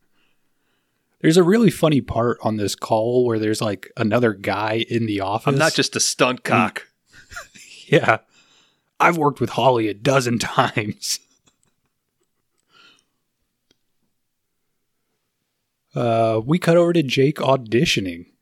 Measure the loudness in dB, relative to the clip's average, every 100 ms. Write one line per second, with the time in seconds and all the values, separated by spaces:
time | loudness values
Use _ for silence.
0 | _ _ _ _ _ _ _ _ _ _
1 | _ _ 2 4 4 4 4 2 2 2
2 | 0 -2 -2 -2 -4 -2 -4 -6 -2 -2
3 | 0 2 2 0 -2 -2 -4 -6 -10 -6
4 | -2 2 2 0 -4 -4 -4 -4 -4 -2
5 | -2 -4 -4 -4 -2 0 0 0 -2 -2
6 | -4 0 0 0 0 0 0 -4 -16 _
7 | _ -20 -20 -20 -20 -20 -20 -20 -2 0
8 | 2 0 -4 _ _ _ _ _ _ _
9 | 0 2 0 0 -4 0 2 2 -2 -4
10 | 0 0 0 -2 -2 -2 -2 -2 -6 -8
11 | -8 -10 -12 _ _ _ _ _ _ _
12 | _ _ _ _ _ _ _ _ _ _
13 | _ _ _ _ _ _ _ _ _ _
14 | _ _ _ _ _ _ _ _ _ _
15 | _ _ _ _ _ _ _ _ _ -6
16 | -2 0 0 0 0 0 2 4 4 2
17 | 0 0 0 0 0 0 0 0 2 0
18 | -4 -8 -16 _